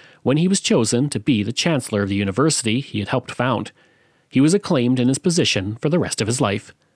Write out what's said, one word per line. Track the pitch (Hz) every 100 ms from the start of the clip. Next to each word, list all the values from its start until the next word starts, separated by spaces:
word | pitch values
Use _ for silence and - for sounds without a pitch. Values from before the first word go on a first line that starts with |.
| - -
when | 120 151
he | 185
was | 196
chosen | - 175 110 120 143
to | 107
be | - 110
the | 101
Chancellor | - 170 143 - 104
of | 98
the | 101
university | 98 95 160 - 110 123
he | - 107
had | 95
helped | 131 -
found. | - 123 107 - _ _ _ _ _ _
He | 127
was | 151
acclaimed | 202 - 147 123 127
in | 123
his | 135
position | 185 170 127 104 95 110
for | 147
the | 170
rest | 90 -
of | 107
his | 127
life. | 110 110 - _ _